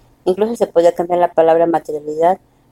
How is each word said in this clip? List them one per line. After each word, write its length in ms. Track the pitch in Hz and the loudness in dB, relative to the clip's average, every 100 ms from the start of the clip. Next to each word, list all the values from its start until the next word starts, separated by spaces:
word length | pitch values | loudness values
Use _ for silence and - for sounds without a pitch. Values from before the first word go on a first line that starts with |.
| _ _ - | _ _ -6
Incluso 300 | 185 220 233 | -2 -4 -4
se 120 | 196 | -2
podía 260 | - 170 | 2 2
cambiar 260 | 170 175 175 | 0 -2 -2
la 140 | 175 | 0
palabra 340 | - 160 165 170 | 2 2 2 2
materialidad 720 | 160 156 151 151 151 170 190 _ _ _ | -2 -4 -8 -8 -2 0 0 _ _ _